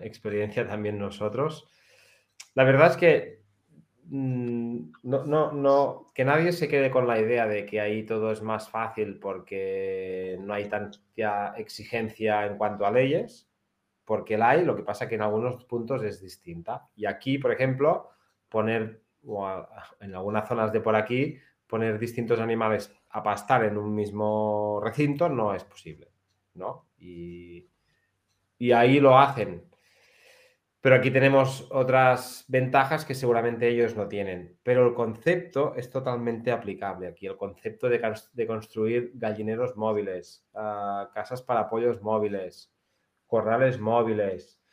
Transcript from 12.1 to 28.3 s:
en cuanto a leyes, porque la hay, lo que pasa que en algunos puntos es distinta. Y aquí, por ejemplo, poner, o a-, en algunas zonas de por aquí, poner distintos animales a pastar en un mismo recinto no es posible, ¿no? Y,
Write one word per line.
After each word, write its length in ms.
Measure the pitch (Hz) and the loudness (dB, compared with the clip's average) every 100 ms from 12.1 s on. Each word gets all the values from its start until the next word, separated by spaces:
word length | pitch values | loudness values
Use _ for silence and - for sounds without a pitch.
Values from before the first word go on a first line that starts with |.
| - 107 104 104 | -4 0 0 0
en 120 | 101 | -2
cuanto 280 | 107 101 101 | -4 0 2
a 60 | |
leyes, 580 | 120 135 165 233 - _ _ _ _ _ _ - | 4 2 0 -4 -12 _ _ _ _ _ _ -4
porque 320 | 107 - 107 | -4 -2 2
la 120 | 117 | 4
hay, 140 | 160 165 | 4 4
lo 100 | 98 | 0
que 80 | |
pasa 240 | - 107 120 | -4 -6 -6
que 80 | 110 | -2
en 60 | |
algunos 420 | 107 107 123 - - | -2 0 -2 -6 -8
puntos 380 | 120 117 131 | -6 -4 -4
es 180 | 107 90 | -4 -8
distinta. 680 | 92 - 85 85 85 127 - - | -14 -20 -16 -14 -10 -12 -12 -8
Y 100 | 104 | -6
aquí, 320 | 95 135 135 | -4 -4 -2
por 140 | 127 | 0
ejemplo, 560 | 113 131 131 147 180 - _ _ _ _ | 0 0 2 2 0 -4 _ _ _ _
poner, 520 | 110 110 113 110 110 _ _ 135 | -2 0 0 -4 -10 _ _ -12
o 220 | 101 98 | -8 -6
a-, 220 | 95 - - - - | -8 -12 -18 -20 -20
en 120 | 101 92 | -14 -10
algunas 320 | 101 107 107 | -4 -4 -2
zonas 260 | 120 110 | -2 0
de 80 | 110 | 0
por 140 | 110 107 | 2 2
aquí, 440 | 107 123 151 - _ _ _ | 2 0 -2 -6 _ _ _
poner 300 | 113 113 107 | -2 -2 -2
distintos 420 | 117 117 117 113 | -4 -6 -2 0
animales 540 | 113 113 110 101 - _ _ | 0 0 0 0 -4 _ _
a 120 | 107 | -6
pastar 400 | 107 101 - 127 | -4 -4 0 2
en 140 | 110 104 | 2 -2
un 180 | 104 107 | -4 -4
mismo 840 | 104 104 107 107 107 104 104 104 | -4 -2 -2 0 0 0 -2 -2
recinto 460 | 110 113 147 143 170 | -4 0 0 2 0
no 240 | 127 104 95 | 0 -2 -4
es 80 | |
posible, 460 | - - 82 73 - _ _ _ _ 87 | -8 -20 -20 -20 -20 _ _ _ _ -14
¿no? 320 | 95 131 _ _ | -12 -12 _ _
Y, 680 | 87 87 85 87 87 87 - _ _ _ _ _ _ | -20 -16 -16 -16 -18 -20 -20 _ _ _ _ _ _